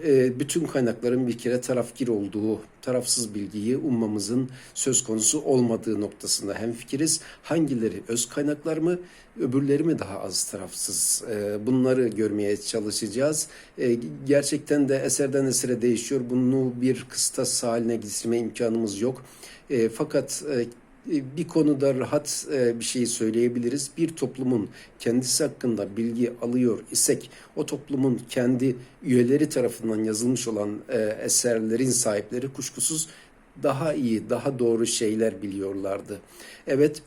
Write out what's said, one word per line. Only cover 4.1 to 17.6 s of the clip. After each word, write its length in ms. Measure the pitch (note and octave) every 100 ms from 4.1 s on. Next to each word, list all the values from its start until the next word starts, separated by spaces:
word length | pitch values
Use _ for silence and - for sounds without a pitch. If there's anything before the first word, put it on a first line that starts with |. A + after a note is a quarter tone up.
| G#2+ G2 B2 B2+ - -
söz 300 | - - B2+
konusu 380 | - A2 G#2+ D3+
olmadığı 600 | C#3+ C3 A#2+ A2+ - G#2
noktasında 520 | G2+ - G2+ - G2+
hemfikiriz. 680 | F#2+ A#2 A2+ - C3 D#3+ - - -
Hangileri 580 | - E3 D3+ B2 A2 F#2+ -
öz 220 | A#2 -
kaynaklar 480 | - C#3+ D3 D#3+ D#3+
mı, 220 | E3 F3+ F3 - - -
öbürleri 420 | B2+ B2+ C#3 C#3+
mi 160 | D#3+ D3
daha 200 | G2 G2
az 240 | G2+ F2+
tarafsız? 800 | - G2+ F#2 - - F#2 - - -
E, 340 | G#2+ G#2 G#2+ G#2+
bunları 420 | C3 B2+ B2+ B2
görmeye 500 | G2+ G#2+ G#2 G2+ G#2
çalışacağız. 920 | - A2+ G#2 G#2 A2 G#2 C#3+ D3+ - - - -
E, 200 | C3 A#2 A#2 D3 C3+
gerçekten 600 | C#3+ C#3+ D3 - D3 C3+
de 80 | C3+
eserden 480 | C3+ - C#3+ C#3 C3+
esere 360 | A#2+ B2+ A#2
değişiyor. 400 | B2 A2+ - C#3 A#2+
Bunu 440 | B2 B2+ C3+ C3 B2
bir 240 | B2+ A#2+ -
kıstas 540 | - - - A#2+ -